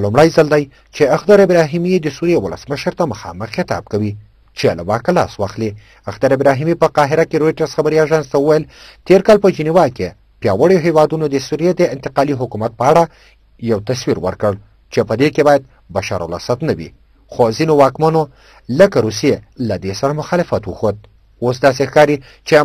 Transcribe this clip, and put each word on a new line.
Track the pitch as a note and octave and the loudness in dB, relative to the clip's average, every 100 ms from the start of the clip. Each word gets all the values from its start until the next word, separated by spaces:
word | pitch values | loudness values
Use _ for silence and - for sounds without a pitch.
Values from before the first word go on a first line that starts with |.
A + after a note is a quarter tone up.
لومړی | G2+ B2 D#3+ E3 | 2 4 4 4
ځل | D3+ | 2
دی | D3+ C#3 _ _ | 0 -2 _ _
چې | - C3+ D3+ | -2 0 2
اختر | - G3+ F#3+ | 4 4 6
ابراهیمي | E3+ D#3 E3+ F3+ F#3 | 2 0 -2 -2 -2
د | D3+ - | -2 -4
سوریې | E3+ D#3+ | -2 0
ولسمشر | F#2 D#2+ - C#3+ F3+ - | -2 -8 -10 -8 -6 -4
ته | E3 | -4
مخامخ | G#2 F2+ F2+ A2 - | -6 -12 -12 -10 -8
خطاب | F3+ G2 - | -6 -8 -6
کوي | G#2 G#2+ G#2 - _ _ - | -4 -4 -8 -16 _ _ -4
چې | A#2+ E2+ | -2 -2
له | F2 | -4
واکه | A2+ D3+ | -4 -2
لاس | F3+ G#2 - | -2 -2 -4
واخلي. | G2 - A2 G#2 - _ - | -8 -6 -8 -8 -18 _ -16
اختر | - C3+ | -2 0
ابراهیمي | C3 C#3 C3 D#3 | 2 2 0 -2
په | E3+ D#3+ - | 0 0 2
قاهره | C#3 D#3 | 0 0
کې | D#3+ D#3 | -2 -2
رویټرز | D#3 - D#3 - | -2 -2 -4 -4
خبري | D3+ D#3 | 0 0
اژانس | D3+ D#3 C#3+ | 0 -2 -2
ته | C#3+ | -2
وویل، | D3 D#3 D3+ - - - - | 2 0 -2 -14 -20 -8 2
تیر | F#3+ G3+ | 4 6
کال | G#3 | 4
په | G3+ D#3+ | 2 0
جنیوا | D#3 F3 D3 - | 0 2 0 -2
کې | F2 - _ _ | -10 -10 _ _
پیاوړو | A2 G2 E3 F#3 E3+ | -2 2 2 2 4
هیوادونو | D#3 D3+ D#3+ D3+ | 4 4 0 -2
د | C3+ - | -4 -4
سوریې | D#3 F3 F3+ | -2 -2 0
د | F3 | -2
انتقالي | C3+ C3+ - C#3+ C3 | -4 -6 -2 -2 -2
حکومت | B2 G#2 A#2 - | -6 -6 -6 -2
په | B2+ | 2
اړه | A#3+ C4+ _ _ _ _ _ A#2 | 2 2 _ _ _ _ _ -4
یو | G#2 G#2 | -4 -4
تصویر | B2+ - G2+ | -6 -4 -4
ورکړ | F2+ - G#2+ G2 - _ _ | -4 -4 -4 -4 -10 _ _
چې | - G#2 | -4 -2
په | A2 | 0
دې | D3 | 0
کې | D3+ D3 | 2 2
باید | C#3+ C3+ _ - F#2+ | 2 0 _ -10 -8
بشار | - F#2+ | -6 -8
الاسد | E2+ E2+ - B2 D#3 | -8 -8 -6 -4 -4
نه | E2+ | -6
وي، | D2+ - _ _ _ | -8 -18 _ _ _
خو | - A#2 A2+ | -2 0 0
ځینو | D#3+ D3 | 0 2
واکمنو | C3+ C3 D#3+ D#3+ D3 _ _ _ - | 2 2 0 0 -2 _ _ _ -4
لکه | C3+ G3+ C#3+ A2 | 2 2 2 -2
روسیې | G#2 C#3+ G2+ - - A2+ | -2 -2 -2 -6 -8 -6
له | F2+ | -4
دې | F#2+ G2 | -6 -4
سره | C#3 D3+ | -4 -4
مخالفت | - F3+ E3 G#2 G2 | -4 -4 -2 -4 -6
وښود. | - G#2+ G#2 - _ _ _ | -4 -4 -4 -12 _ _ _
اوس | A#2+ B2+ | -6 0
داسې | C#3 C3 C3+ | 0 2 2
ښکاري | D3+ D3 C#3+ - _ - | 4 4 2 -8 _ 0
چې | D3+ | 2